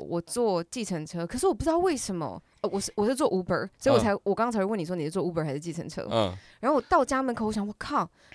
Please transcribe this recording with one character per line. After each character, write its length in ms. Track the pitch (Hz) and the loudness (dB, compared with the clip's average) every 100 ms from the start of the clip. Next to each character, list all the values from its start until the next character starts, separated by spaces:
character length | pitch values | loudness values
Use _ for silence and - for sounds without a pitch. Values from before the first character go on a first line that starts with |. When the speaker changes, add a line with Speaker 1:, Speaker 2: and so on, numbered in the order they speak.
| - | -2
Speaker 1:
我 100 | 170 | -4
坐 460 | - 247 226 175 | -2 0 2 0
计 180 | 165 254 | -2 -6
程 220 | 208 165 | -4 -4
车， 220 | 156 170 170 | -4 -6 -6
可 100 | 254 | 0
是 100 | 381 | 0
我 60 | |
不 100 | 214 | 2
知 60 | 311 | 2
道 80 | 330 | 2
为 180 | 370 | 2
什 200 | 269 - | 0 -2
么， 280 | 175 131 87 - _ | -4 -4 -6 -14 _
呃， 80 | 180 | -4
我 80 | 196 | -2
是， 100 | - | -2
我 120 | - 214 | 0 2
是 80 | |
坐 160 | 262 294 | 4 2
Uber， 380 | 190 180 165 196 - | 2 0 -2 -2 0
所 140 | 269 | 4
以 20 | |
我 60 | 247 | 4
才， 100 | 214 | 4
Speaker 2:
嗯。 100 | 202 | 2
Speaker 1:
我 100 | 202 | 0
刚 120 | 196 240 | 0 2
刚 40 | |
才 100 | 220 | 0
会 40 | |
问 160 | 190 220 | 0 -2
你 60 | 160 | -2
说 100 | 180 | -4
你 80 | |
是 60 | 151 | -2
坐 120 | 180 | -2
Uber 220 | 165 165 | -2 0
还 80 | 151 | -2
是 80 | 143 | -4
计 100 | 170 | -6
程 160 | 160 151 | -8 -8
车。 220 | - - | -8 -2
Speaker 2:
嗯。 240 | 113 95 95 - - | 0 0 -2 -14 -4
Speaker 1:
然 100 | 254 | 0
后 60 | 285 | 0
我 40 | - | 4
到 160 | 339 | 4
家 180 | 254 269 | 4 0
门 120 | 262 | -2
口， 100 | 226 | -2
我 80 | 220 | -2
想， 160 | 214 208 | -2 -4
我 60 | - | -6
靠， 340 | - 285 170 _ - | -4 -2 -4 _ -20